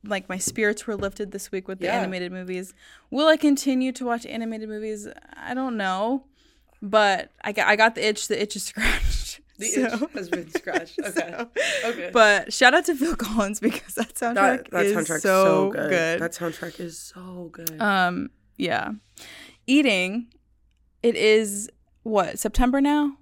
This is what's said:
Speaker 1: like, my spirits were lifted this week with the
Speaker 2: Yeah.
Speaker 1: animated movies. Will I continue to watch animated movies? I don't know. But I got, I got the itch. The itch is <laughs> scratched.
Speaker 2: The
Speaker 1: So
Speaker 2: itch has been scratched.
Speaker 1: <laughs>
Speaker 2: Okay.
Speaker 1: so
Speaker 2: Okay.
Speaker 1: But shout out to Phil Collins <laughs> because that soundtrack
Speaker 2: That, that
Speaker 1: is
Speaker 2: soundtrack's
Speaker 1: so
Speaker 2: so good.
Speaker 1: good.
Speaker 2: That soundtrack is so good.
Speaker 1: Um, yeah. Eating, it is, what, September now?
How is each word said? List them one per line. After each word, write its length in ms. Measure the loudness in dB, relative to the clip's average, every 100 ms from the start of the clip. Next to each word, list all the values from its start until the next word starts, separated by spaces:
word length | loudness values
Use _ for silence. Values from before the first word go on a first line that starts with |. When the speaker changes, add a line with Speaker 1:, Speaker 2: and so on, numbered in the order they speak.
Speaker 1:
like, 240 | -6 -6 -6
my 100 | -6
spirits 480 | -4 0 0 0 -6
were 100 | -4
lifted 360 | -6 -6 -10
this 180 | -10 -8
week 140 | -8 -8
with 120 | -6
the 60 | -2
Speaker 2:
Yeah. 120 | -2
Speaker 1:
animated 320 | -2 -4 -8
movies. 400 | -8 -8 -8 -10 _ -20 -20 _
Will 160 | 2 4
I 100 | 6
continue 560 | 4 4 2 0 -2
to 120 | -4
watch 200 | -6 -6 -6
animated 420 | -8 -8 -8 -10
movies? 400 | -8 -8 -8 -12 -18 _ -16
I 180 | -8
don't 220 | -4 -4 -2
know. 480 | -2 -2 -2 -2 _ _ _ _ _ _
But 520 | 2 4 6 2 -4 _
I 100 | -6
got, 140 | 2 4
I 80 | 6
got 180 | 6 4
the 100 | 0
itch. 220 | 0 -2
The 120 | -2
itch 140 | -2 -6
is 60 |
<laughs> 100 | -8
scratched. 680 | -2 0 2 0 0 -4 -12 _ -8
Speaker 2:
The 80 | -2
Speaker 1:
So 140 | 0 0 -2
Speaker 2:
itch 60 | -4
has 140 | -6 -6
been 200 | -6 -4
scratched. 460 | -6 -4 -6 -4 -8
Speaker 1:
<laughs> 40 |
Speaker 2:
Okay. 60 | -4 -4 -4
Speaker 1:
so 200 | -8 -6 -4 -2 -2
Speaker 2:
Okay. 260 | -4 -6 -6
Speaker 1:
But 400 | 4 4 4 0
shout 220 | 4 6
out 100 | 6
to 100 | 2
Phil 220 | -2 -2 -2
Collins 420 | -2 -2 -2 0
<laughs> 80 | -2
because 260 | -2 -10
that 200 | -8 -8
soundtrack 200 | -4 -2
Speaker 2:
That, 360 | 2 2 2 -4
that 160 | 0 2
Speaker 1:
is 60 | 0
Speaker 2:
soundtrack's 260 | -2 0
Speaker 1:
so 220 | 4 4
Speaker 2:
so 260 | 6 4 2
good. 180 | -2 0
Speaker 1:
good. 300 | 0 0 -2
Speaker 2:
That 120 | -4
soundtrack 460 | -4 -8 -6 -12 -10
is 180 | -12 -12
so 500 | -18 -18 -16 -14 -14
good. 280 | -10 -10 -2
Speaker 1:
Um, 480 | 0 2 0 -2 -8 _ _ -8
yeah. 360 | -2 -2 -4 -10 _ -20 -20 -20 -20 _ 2
Eating, 600 | 4 4 2 0 -4 -8 _ _ _ _ _ _ _
it 120 | 0 4
is, 520 | 4 4 2 -6 -10 _ _ _
what, 360 | -2 0 0 -2
September 420 | -2 2 2 4
now? 360 | 4 4 0 -4